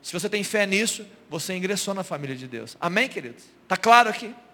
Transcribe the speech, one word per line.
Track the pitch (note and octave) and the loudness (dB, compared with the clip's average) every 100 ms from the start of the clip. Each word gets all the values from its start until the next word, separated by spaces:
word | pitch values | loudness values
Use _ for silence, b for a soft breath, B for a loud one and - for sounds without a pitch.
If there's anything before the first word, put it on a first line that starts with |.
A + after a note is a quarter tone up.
Se | - | -6
você | F3 G3 | -4 -2
tem | G#3 | -2
fé | G3 G#3+ G3+ | 0 0 2
nisso, | F#3+ A3 - G#3+ - - | 2 2 -2 -10 -20 -10
você | D#3 - | -8 -6
ingressou | F#3 F#3 G3 - | -4 -2 -2 -2
na | F#3+ | -4
família | F#3 D3+ C#3+ | -4 -6 -6
de | C3 C3 | -8 -8
Deus. | A#2 A2+ - | -10 -10 -4
Amém, | E3+ F3+ C4 | 0 0 0
queridos? | G3+ B2+ A#2+ - - _ | -2 -10 -16 -20 -20 _
Tá | F#3 | 0
claro | A3+ A#3+ A#3 | 8 8 8
aqui? | G#3 A3 A#3+ - | 0 -8 -14 -20